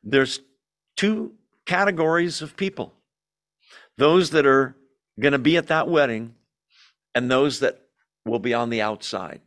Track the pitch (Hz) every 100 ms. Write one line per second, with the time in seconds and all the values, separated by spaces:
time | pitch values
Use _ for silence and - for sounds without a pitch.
0 | 107 135 131 - _ _ _ _ _ -
1 | 202 220 - - _ _ - 180 202 170
2 | 160 170 175 - 151 - 196 190 92 _
3 | _ _ _ _ _ _ _ - _ -
4 | 143 175 170 156 139 135 131 - _ _
5 | _ - 135 139 127 165 160 160 156 165
6 | 139 110 117 117 _ _ _ _ _ _
7 | _ 120 123 131 143 131 135 - _ _
8 | _ _ - 117 117 117 117 117 107 107
9 | - 101 87 -